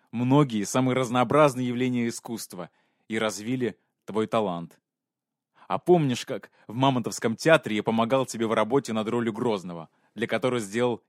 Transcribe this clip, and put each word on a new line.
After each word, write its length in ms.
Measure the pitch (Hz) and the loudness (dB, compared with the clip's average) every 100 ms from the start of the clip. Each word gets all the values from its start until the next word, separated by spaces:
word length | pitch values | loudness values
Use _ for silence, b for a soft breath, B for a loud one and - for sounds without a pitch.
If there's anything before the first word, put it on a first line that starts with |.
| _ | _
многие 540 | 113 123 139 143 110 | -2 4 4 4 0
самые 320 | 98 131 131 127 | 0 0 2 0
разнообразные 720 | 120 123 117 143 147 127 123 | 0 0 4 6 6 4 -4
явления 400 | 120 127 123 117 | -2 0 0 -2
искусства 600 | - - 113 - 90 85 _ _ _ _ | -4 -10 -12 -10 -12 -14 _ _ _ _
и 100 | 110 | -2
развили 600 | 110 101 110 131 117 - _ _ | -2 -4 -6 -2 -4 -6 _ _
твой 220 | - 101 107 | -6 -4 -2
талант. 540 | 117 101 85 85 - _ _ _ _ _ _ _ b b | 0 -2 -4 -10 -18 _ _ _ _ _ _ _ b b
А 100 | 92 | -4
помнишь, 480 | - 175 143 120 - | 4 4 4 -2 -6
как 240 | 110 - b b | -12 -12 b b
в 80 | |
Мамонтовском 640 | 113 139 127 107 - 117 110 | 0 2 2 -4 -4 -4 0
театре 400 | 160 156 110 107 | 4 4 4 -2
я 60 | |
помогал 440 | 107 113 117 135 127 | 0 0 2 0 0
тебе 200 | 110 110 | -4 0
в 60 | |
работе 400 | 113 107 135 127 | 0 2 0 0
над 160 | 110 107 | -4 -2
ролью 240 | 120 117 | -2 -2
Грозного, 560 | 107 123 104 90 85 78 _ _ | -2 -2 -2 -6 -14 -16 _ _
для 120 | - 113 | -8 -4
которой 340 | 110 127 120 | -2 -2 -2
сделал 420 | 101 113 123 110 | -4 -2 -2 -2